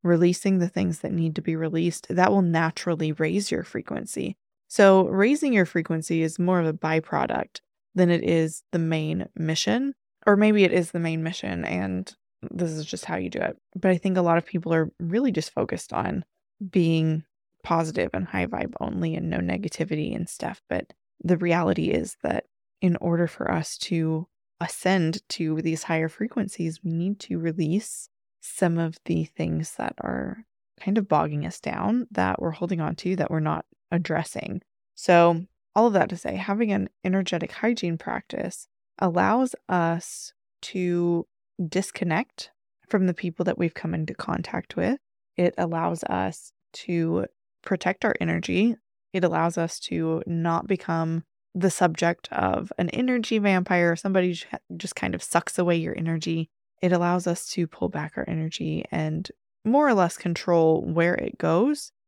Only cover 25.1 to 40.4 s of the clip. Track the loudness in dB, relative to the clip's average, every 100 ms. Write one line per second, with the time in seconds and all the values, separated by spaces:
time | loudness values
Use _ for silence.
25.1 | -2 -6 -4 -2 -2 -2 -2 -2 0 -2
26.1 | -2 -4 -4 -4 -4 -6 -4 -4 -2 -2
27.1 | -4 -6 -4 -2 -2 0 0 -4 -12 -16
28.1 | _ _ _ -12 0 0 2 -2 -4 -4
29.1 | -2 -2 -4 -4 -4 -6 -6 -8 -6 -6
30.1 | -6 -6 -10 -16 _ _ -8 -2 0 2
31.1 | 2 0 -2 -6 -8 -6 -4 0 0 -2
32.1 | 0 0 0 -2 -4 -2 -2 -2 -4 -2
33.1 | 0 0 0 0 -2 -6 _ -4 -2 0
34.1 | -2 -4 -8 -8 -10 -12 _ _ -2 6
35.1 | 8 8 4 -4 _ _ 2 4 4 2
36.1 | -2 -6 -4 -2 -2 0 0 -4 _ -2
37.1 | 0 0 -2 -4 -2 -2 0 -2 -4 -4
38.1 | -6 -6 -6 -6 -10 -18 _ _ -2 0
39.1 | 2 2 2 0 -4 -2 0 2 -2 -6
40.1 | -14 -16 _